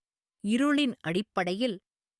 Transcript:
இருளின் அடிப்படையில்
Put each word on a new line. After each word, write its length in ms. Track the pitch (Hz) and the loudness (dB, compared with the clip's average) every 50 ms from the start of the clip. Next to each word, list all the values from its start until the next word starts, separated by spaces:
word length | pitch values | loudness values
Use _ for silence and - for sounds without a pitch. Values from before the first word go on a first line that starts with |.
| _ _ _ _ _ _ _ _ - | _ _ _ _ _ _ _ _ -4
இருளின் 480 | 202 220 247 277 294 294 285 294 254 214 - | 0 0 2 2 2 2 2 2 0 -2 -4
அடிப்படையில் 800 | - 156 165 185 214 - _ 196 185 180 185 202 254 254 190 190 - _ _ _ _ _ _ | -4 -4 -2 -2 -4 -4 _ -2 -2 -2 -2 -2 -2 -2 -2 -6 -10 _ _ _ _ _ _